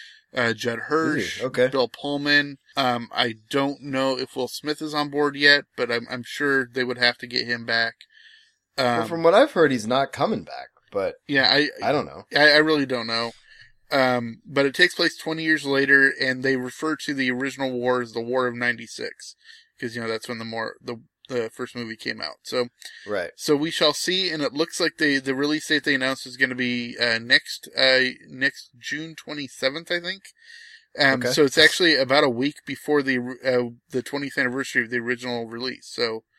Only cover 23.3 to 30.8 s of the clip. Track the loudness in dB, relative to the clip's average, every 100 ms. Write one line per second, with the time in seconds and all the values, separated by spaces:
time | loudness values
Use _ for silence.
23.3 | -4 0 2 2 0 0 0 -2 -2 -2
24.3 | -2 -4 -2 -4 -2 -2 0 2 2 0
25.3 | 0 0 0 0 0 2 0 0 -4 -8
26.3 | -2 -2 0 -2 -2 -4 -2 0 0 4
27.3 | 2 2 -10 -10 0 4 4 2 -2 -14
28.3 | -4 -4 -4 -14 _ -10 -10 -10 -14 -12
29.3 | -12 -12 -4 -2 -2 -4 -6 -6 -10 -14
30.3 | _ -20 -20 -20 -20